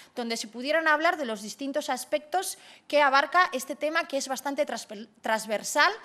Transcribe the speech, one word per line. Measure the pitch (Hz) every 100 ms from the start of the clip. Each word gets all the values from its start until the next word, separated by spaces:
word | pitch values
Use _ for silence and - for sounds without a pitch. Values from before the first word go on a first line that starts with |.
| - -
donde | 233 226
se | 220
pudieran | 233 262 311 320
hablar | 302 330 349
de | 254
los | 214
distintos | 208 - 277 285 294
aspectos | 254 - 302 - 359 370 - - - -
que | 294
abarca | 285 269 302 349 -
este | 254 - 285
tema, | 294 330 330
que | 269
es | 269
bastante | 262 285 277
transver-, | 294 233 - 208 226 _
transversal, | - 220 208 202 - 294 320 440